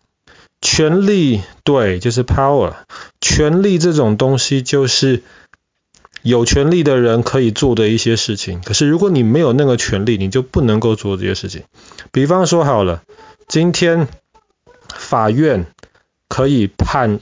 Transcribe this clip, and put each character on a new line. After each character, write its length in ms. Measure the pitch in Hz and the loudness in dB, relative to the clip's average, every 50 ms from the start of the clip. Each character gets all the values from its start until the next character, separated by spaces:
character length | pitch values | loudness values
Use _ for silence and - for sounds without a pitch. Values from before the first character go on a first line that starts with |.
| _ _ _ _ _ _ - - - _ _ _ | _ _ _ _ _ _ -20 -20 -20 _ _ _
权 460 | - - - - 156 156 165 190 196 196 | -6 -2 0 0 2 2 2 2 2 2
力， 340 | 208 190 165 139 117 104 90 - - - - | 2 2 2 2 0 -2 -4 -8 -14 -8 -2
对， 360 | 156 143 131 113 101 92 90 | 0 2 2 2 0 0 -2
就 120 | - 120 | -2 -2
是 120 | 110 123 123 | -2 -2 -2
power。 500 | - - 143 135 135 143 135 101 85 - - - - - - - - _ _ | 0 0 0 2 2 2 2 0 -2 -4 -8 -16 -20 -20 -20 -20 -20 _ _
权 440 | - - - - 151 151 160 185 196 | -4 -2 0 0 0 2 2 2 2
力 160 | 208 185 170 | 2 0 0
这 140 | 160 180 160 | 0 0 0
种 220 | 151 131 107 107 | 2 2 0 0
东 220 | 104 131 131 135 127 | 0 0 0 0 0
西 240 | - - 143 135 | -2 -2 -2 -4
就 240 | 127 - - 139 135 | -2 -2 0 0 0
是 380 | 123 - - 139 135 127 - - - - - - _ _ _ _ _ _ _ _ _ _ _ - - - - | 0 0 0 0 0 0 0 -2 -8 -20 -20 -20 _ _ _ _ _ _ _ _ _ _ _ -20 -20 -16 -6
有 240 | - 117 123 120 120 | -2 0 2 2 2
权 240 | 117 - 143 143 156 | 2 2 0 2 2
力 140 | 175 180 156 | 2 2 2
的 160 | 147 135 127 | 2 2 2
人 240 | 120 117 113 117 117 | 2 2 2 0 0
可 180 | - - 135 | 0 0 0
以 80 | 127 113 | 0 0
做 220 | 104 - 147 135 117 | 0 0 0 0 2
的 140 | 107 110 107 | 2 2 2
一 100 | 113 113 | 0 0
些 180 | - 117 113 | 0 0 0
事 220 | 107 - - 107 101 | 0 -2 -4 -6 -8
情。 240 | - - 87 87 | -8 -8 -10 -10
可 140 | 92 - 110 | -8 -6 -2
是 120 | - 147 143 | 0 0 2
如 120 | 156 170 | 2 2
果 100 | 202 202 | 2 2
你 140 | 180 135 120 | 2 2 2
没 160 | 110 117 160 | 2 2 2
有 140 | 170 131 117 | 2 2 2
那 120 | 135 147 | 2 2
个 100 | 135 123 | 2 2
权 300 | 117 - - - 98 101 | 0 -2 -2 -4 -2 0
力， 120 | 113 117 95 | 0 -2 0
你 120 | 95 95 | -2 -2
就 140 | 95 131 127 | -2 -4 -4
不 180 | - - - | -2 -2 0
能 180 | 143 113 107 110 | 0 2 2 2
够 160 | 113 117 110 | 0 0 -2
做 220 | - - 101 98 92 | -2 -2 -4 -6 -4
这 60 | 98 | -4
些 100 | 98 92 | -4 -6
事 160 | - - 95 | -6 -8 -12
情。 140 | - - - _ _ _ - - - - - - | -12 -14 -18 _ _ _ -20 -20 -20 -20 -18 -6
比 160 | - 131 135 143 | -2 -2 0 2
方 180 | 175 185 185 | 2 2 2
说 180 | 156 175 170 156 | 2 2 0 2
好 200 | 143 131 107 98 | 2 2 2 0
了， 180 | 92 85 82 - - - - - - - _ _ - | 0 -2 -4 -10 -18 -20 -20 -20 -20 -20 _ _ -4
今 240 | - 156 165 175 | -2 0 0 0
天 360 | 175 - 180 170 165 170 156 123 - - _ _ _ _ _ _ _ _ _ - - _ _ - - | 0 0 0 2 2 0 0 -4 -6 -12 _ _ _ _ _ _ _ _ _ -20 -20 _ _ -20 -18
法 380 | - - - - 120 110 107 | -18 -8 -4 -2 0 0 2
院 340 | 110 131 156 156 127 98 87 - - _ - - _ _ _ _ _ _ _ - | 2 2 2 0 0 -2 -4 -6 -12 _ -20 -20 _ _ _ _ _ _ _ -8
可 200 | - - 131 139 | -4 -2 0 2
以 200 | 143 123 104 98 | 2 2 0 0
判 500 | - - - - - 143 123 110 104 104 | -2 -4 -4 -2 0 0 0 0 -2 -2